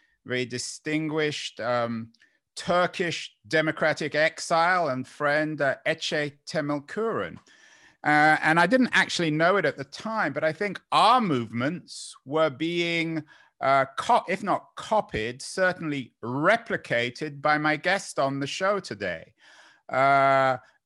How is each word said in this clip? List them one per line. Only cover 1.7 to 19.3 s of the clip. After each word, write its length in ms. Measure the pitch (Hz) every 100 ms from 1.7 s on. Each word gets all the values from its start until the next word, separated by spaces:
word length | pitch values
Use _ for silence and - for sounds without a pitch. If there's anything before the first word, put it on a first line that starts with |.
| 123 117 113 113 _ _ _ _ -
Turkish 800 | - 180 175 - 180 147 - - 104
democratic 680 | 156 156 151 160 147 151
exile 720 | 151 160 - - 170 170 185 156
and 180 | 127 123
friend, 540 | - 147 147 151 151
uh, 160 | 139 - -
Ece 460 | 160 - 156 147 - -
Temelkuran. 880 | 170 147 147 143 208 226 147 87 - - _ _ _ - _
Uh, 360 | 147 151 151 156
and 160 | 156 165
I 80 | 175
didn't 220 | 254 240
actually 360 | 185 - - 165
know 280 | 151 170 202
it 80 | 151
at 100 | 139
the 80 |
time, 480 | 139 - 214 220 165
but 100 | 147
I 120 | 156
think 260 | 151 202 175 -
our 300 | 147 196 254
movements 960 | 208 131 113 113 139 170 113 - - -
were 240 | 131 156 156
being, 720 | 127 165 175 170 170 165 160 151 - _ _
uh, 240 | 135 135 131 -
co-, 260 | - 240 -
if 160 | 185
not 260 | 202 143 -
copied, 680 | - - 214 202 113 110 127
certainly 720 | - - 185 180 160 143 117 _
replicated 1200 | 113 135 165 226 226 190 - 120 123 123 156 143
by 160 | 151 151
my 180 | 151 151
guest 420 | 175 196 - -
on 220 | 135 139
the 60 | 139
show 340 | - 190 208
today. 540 | - 101 95 82 87